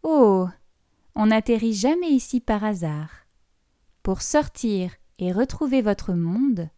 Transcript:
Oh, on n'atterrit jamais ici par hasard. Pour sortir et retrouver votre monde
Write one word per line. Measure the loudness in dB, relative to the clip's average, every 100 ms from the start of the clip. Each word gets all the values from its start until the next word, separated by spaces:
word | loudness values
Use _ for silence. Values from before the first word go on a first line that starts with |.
Oh, | 2 6 6 4 0 -6 _ _ _ _ _ 0
on | 2
n'atterrit | 2 2 0 0
jamais | 0 0 0 2
ici | 0 0 -4
par | -2 -2
hasard. | -2 -4 -4 -6 -10 -16 _ _ _ _ _ _ _ _
Pour | -4 -2
sortir | 0 0 0 -4 -4 -2 -4 -10 _ -6
et | -4
retrouver | -2 -2 -2 0 0
votre | 0 -2 -2
monde | -2 -2 0 0 -2 -6